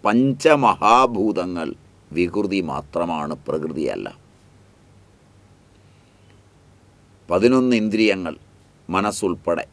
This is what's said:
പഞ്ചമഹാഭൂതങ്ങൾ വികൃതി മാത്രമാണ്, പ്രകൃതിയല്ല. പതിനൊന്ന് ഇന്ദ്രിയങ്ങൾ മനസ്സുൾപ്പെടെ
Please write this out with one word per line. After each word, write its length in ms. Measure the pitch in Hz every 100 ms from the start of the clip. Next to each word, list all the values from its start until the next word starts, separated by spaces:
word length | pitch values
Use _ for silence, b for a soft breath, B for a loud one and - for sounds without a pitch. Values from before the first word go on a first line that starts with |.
| 104
പഞ്ചമഹാഭൂതങ്ങൾ 1600 | 113 135 127 156 147 120 92 104 120 240 113 107 92 90 87 78 - _ _ _ 78
വികൃതി 440 | 87 98 101 95 82
മാത്രമാണ്, 640 | 71 71 85 85 80 76 73 -
പ്രകൃതിയല്ല. 600 | 78 78 78 67 50 50 - _ _ _ _ _ _ _ _ _ _ _ _ _ _ _ _ _ _ _ _ _ _ _ _ _ _ _ _ _ _ -
പതിനൊന്ന് 460 | 87 117 131 127 120
ഇന്ദ്രിയങ്ങൾ 520 | 107 110 107 95 87 73 _ _ _ _ -
മനസ്സുൾപ്പെടെ 680 | 92 104 101 98 82 - 82 -